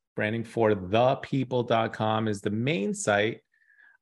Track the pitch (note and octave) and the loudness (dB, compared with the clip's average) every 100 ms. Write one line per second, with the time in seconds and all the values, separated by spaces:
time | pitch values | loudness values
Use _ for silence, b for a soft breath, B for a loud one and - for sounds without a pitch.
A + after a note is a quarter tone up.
0 | _ - G#2+ A2+ A2+ A#2+ A2 G2+ F2+ A2 | _ -4 -4 -4 -6 0 2 2 0 2
1 | B2+ C3+ - C#3 B2 B2+ A#2+ A2+ A2+ - | 4 2 -2 -4 -2 -2 2 2 0 -2
2 | A2 A2 A2 G#2 G#2 G#2+ B2 F3 G#3 G3+ | 0 0 -2 -2 -4 -2 -2 -2 -2 -4
3 | - G#2 A2 - _ b b b b b | 0 2 2 -2 _ b b b b b